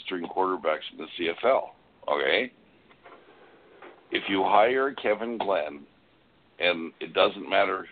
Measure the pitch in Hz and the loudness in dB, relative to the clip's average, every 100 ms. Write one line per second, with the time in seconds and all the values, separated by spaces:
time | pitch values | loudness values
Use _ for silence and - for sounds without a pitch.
0 | - 92 85 95 92 92 80 76 - - | -6 -6 -4 0 0 0 0 -2 -4 -12
1 | 80 - 82 85 123 135 - - _ _ | -12 -4 -4 0 2 2 0 -12 _ _
2 | - 73 67 90 247 - _ _ _ - | -2 0 2 2 0 -8 _ _ _ -20
3 | - - - - - - - - - - | -20 -20 -20 -20 -20 -20 -20 -20 -20 -20
4 | - - - 98 95 104 113 131 135 127 | -6 -6 -2 0 4 6 6 4 0 -2
5 | 113 104 110 78 98 92 76 73 - _ | -2 -2 -2 -4 0 0 -2 -8 -18 _
6 | _ _ _ _ _ - 87 85 82 - | _ _ _ _ _ -2 0 0 -4 -10
7 | 85 92 95 92 69 98 98 95 87 | -4 2 2 0 0 2 2 -2 -6